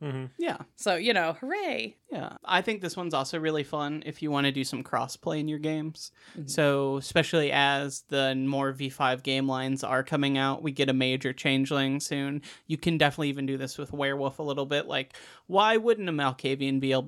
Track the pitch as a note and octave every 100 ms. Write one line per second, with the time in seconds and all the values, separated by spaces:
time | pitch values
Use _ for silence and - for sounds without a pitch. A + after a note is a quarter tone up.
0 | D3 C3 C3 - E4+ - - - G#3 F3
1 | A3+ G3+ E3 E3 C4 G4+ F#4+ - A2+ -
2 | - - - - - F#3+ F#3 G#3 F3+ -
3 | F3 D3 C3+ E3 D#3 D#3 C#3 D3+ C#3+ D3+
4 | D3+ - D3+ C#3+ C#3 C3+ C3 B2+ - B2
5 | C3+ - F3 D#3 D3+ D3+ D#3 D#3 D#3 -
6 | - _ - - C#3 D3+ C#3+ C#3 C#3 C3+
7 | - E3+ D#3 D#3+ D3 C#3 C#3 C#3 C#3+ -
8 | - C#3 C3+ C3 C3+ C#3 C#3 C3+ C3+ -
9 | C3 B2+ C3+ C3+ C3+ C3 C3+ C3+ C3+ C3
10 | C3 D3 C#3 C3+ C3+ C3+ D#3 C3+ C3+ C3
11 | C3 C3 C3 C3 D3 C3+ C3+ C#3+ C3+ C#3+
12 | - C#3+ C#3 C#3+ - - - D#3 F3 D#3+
13 | C#3+ D3 D3 C#3 C3+ C3+ C3+ - C#3+ D3
14 | C#3 C#3 C#3 C3+ D3 C#3 C3+ D3 C#3+ C#3
15 | C3 - - - - F#3+ G#3+ A3+ A#3 A3
16 | F#3 D3+ C#3 C3 C3 C3+ C#3 C3+ C3+ C3